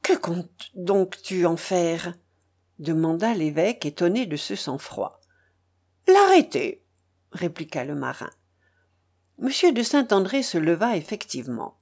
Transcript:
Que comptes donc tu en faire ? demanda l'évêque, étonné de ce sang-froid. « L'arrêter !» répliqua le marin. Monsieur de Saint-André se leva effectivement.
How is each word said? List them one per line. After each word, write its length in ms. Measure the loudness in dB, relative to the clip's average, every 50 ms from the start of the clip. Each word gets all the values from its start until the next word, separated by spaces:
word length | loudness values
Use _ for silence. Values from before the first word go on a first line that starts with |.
| _
Que 120 | 0 0
comptes 560 | 0 0 -4 -4 -6 -6 -10 _ _ -20 -18 _
donc 460 | -10 -2 0 2 2 2 0 -2 -14 -10
tu 220 | -6 -2 2 2
en 120 | 2 2
faire ? 580 | 0 -4 -2 0 0 0 0 -2 -4 -6 -10 -12 _ _ _ _ _ _ _ _ _ _ _ _ _
demanda 560 | -6 -2 0 0 2 0 0 0 0 0 0
l'évêque, 500 | 0 -2 -2 0 0 0 0 0 -4 -6
étonné 400 | -8 -4 0 0 2 2 0 -2
de 120 | -4 -6
ce 180 | -8 -6 -8 -8
sang-froid. « 680 | -8 -6 -8 -8 -8 -10 -12 -8 -8 -8 -8 -8 _ _ _ _ _ _ _ _ _ _ _ _ _ _ _ _ _ _
L'arrêter !» 760 | 6 8 8 8 8 8 6 6 4 -2 -4 -2 -4 -6 _ _ _ _ _ _ _ _ _ _ _ -10
répliqua 520 | -6 -6 -6 -6 -6 -12 -8 -8 -8 -6
le 100 | -6 -6
marin. 360 | -6 -6 -6 -6 -8 -12 -14 _ _ _ _ _ _ _ _ _ _ _ _ _ _ _ _ _ _ _ _ _ -6
Monsieur 340 | -6 -4 -2 4 4 4 4
de 100 | 4 -2
Saint-André 600 | 2 2 2 2 4 2 2 2 2 0 -2 -2
se 140 | 0 -2
leva 400 | 0 2 2 2 2 2 0 0
effectivement. 800 | -2 -4 -6 -10 -10 -10 -10 -10 -10 -8 -8 -8 -8 -8 -10 _ _